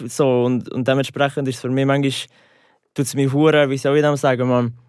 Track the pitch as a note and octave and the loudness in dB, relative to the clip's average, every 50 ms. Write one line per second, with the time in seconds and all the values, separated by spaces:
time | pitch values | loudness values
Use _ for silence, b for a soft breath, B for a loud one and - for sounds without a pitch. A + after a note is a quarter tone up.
0 | A2+ A#2+ - - D3 C3 B2+ B2 A#2+ B2 B2+ A#2+ - - - B2+ B2 C3+ C3+ C#3 | -12 -6 -2 0 2 2 2 2 2 2 0 -2 -4 -6 -6 -4 -2 0 0 0
1 | C3 - - C3+ C#3+ C#3+ - D3+ C#3 C3 B2 - - B2+ C3 C3+ C3+ C#3 C#3 C#3+ | 0 -2 -2 -2 -2 -2 -2 -4 -6 -6 -6 -6 -6 -4 -2 0 0 2 2 2
2 | C#3 C#3 A#2+ - - - b b b b b b b b b b b b - - | 0 0 -2 -4 -8 -12 b b b b b b b b b b b b -6 -6
3 | C3+ - - C#3 C3+ C3+ C3+ C#3+ D3+ D#3+ D3+ D3 C#3+ C3 C#3 C3 - C#3 C#3 D3+ | -4 -4 -2 0 0 0 2 4 4 4 6 4 4 2 0 -2 -2 0 2 2
4 | D3 D3+ C#3+ C3+ - C#3 B2+ B2 B2+ B2+ B2 B2 A#2+ A#2 A#2+ - _ | 2 2 0 0 0 0 0 0 0 0 0 0 0 -2 -6 -10 _